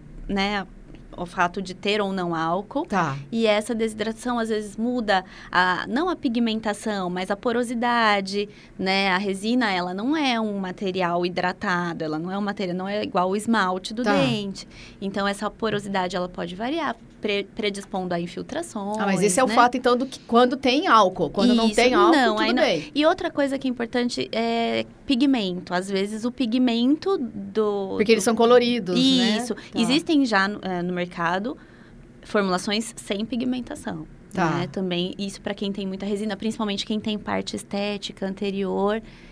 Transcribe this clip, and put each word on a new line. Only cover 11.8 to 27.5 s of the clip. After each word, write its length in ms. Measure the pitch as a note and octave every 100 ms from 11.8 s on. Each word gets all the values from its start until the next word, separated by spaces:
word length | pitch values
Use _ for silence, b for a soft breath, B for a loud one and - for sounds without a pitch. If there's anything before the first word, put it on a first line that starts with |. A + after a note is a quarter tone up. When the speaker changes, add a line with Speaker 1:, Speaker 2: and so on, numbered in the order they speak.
| F3 E3
Speaker 1:
ela 140 | D#3+ D#3
não 120 | F3
é 80 | G3
um 20 |
material, 360 | G3+ G3+ F#3 F3+
não 120 | F#3+
é 140 | G#3
igual 260 | G#3+ F#3 F#3
o 80 | G#3
esmalte 560 | G3+ A3+ F#3+ F#3 -
do 100 | A3
Speaker 2:
Tá. 120 | A3
Speaker 1:
dente. 520 | A#3+ C4 A3 G3 F#3 - B B B
Então, 240 | G3 G3 G3+
essa 220 | G3+ G#3
porosidade, 680 | - A3 G#3 G3 G3 F3+ F#3
ela 120 | F3+
pode 260 | F3+ F3
variar, 420 | F3+ A#3+ E4 C4+ A3+ - -
pre-, 240 | G#3+ G3+ G3
predispondo 600 | - G#3 G3+ - F#3+ F#3
a 60 | E3+
infiltrações, 760 | F3 F#3 F3+ D4 E4+ G#3+ G3+ G#3+
Speaker 2:
Ah, 60 |
mas 160 | G3 F3+
esse 180 | G3+ A3+
é 60 |
o 20 | B3+
Speaker 1:
né? 80 |
Speaker 2:
fato, 220 | A#3 A#3+ B3
então, 180 | A#3+
do 120 | B3 C4
que 140 | -
quando 360 | - A#3 B3 C4+
tem 300 | B3 C#4 F4+
álcool. 420 | A3+ F#3+ F#3 D3
Quando 260 | - A#3+
não 120 | A#3+ A3+
Speaker 1:
Isso, 80 |
Speaker 2:
tem 180 | G#3+ B3
álcool, 240 | A#3+ G#3+ D4+
Speaker 1:
não, 200 | A#3 G#3+
Speaker 2:
tudo 60 | A3
Speaker 1:
aí 60 |
não. 80 | B3
Speaker 2:
bem. 220 | C4 E3 B
Speaker 1:
E 100 | C#4
outra 260 | D#4 F#4+ E4+
coisa 280 | D#4 C#4 C4+
que 100 | C4
é 20 |
importante 560 | A#3+ A3+ B3 B3 C4 -
é 540 | A3 A#3 A#3 A#3 A3+ A3+ -
pigmento. 720 | - B3+ C#4 B3+ F#3+ F3+ -
Às 160 | F3+ F#3+
vezes, 340 | G3 G3+ A3
o 60 | A#3+
pigmento 840 | - A#3+ B3 B3+ A#3 B3 D4+ F#4+ G4
do 760 | A#3 G#3 G3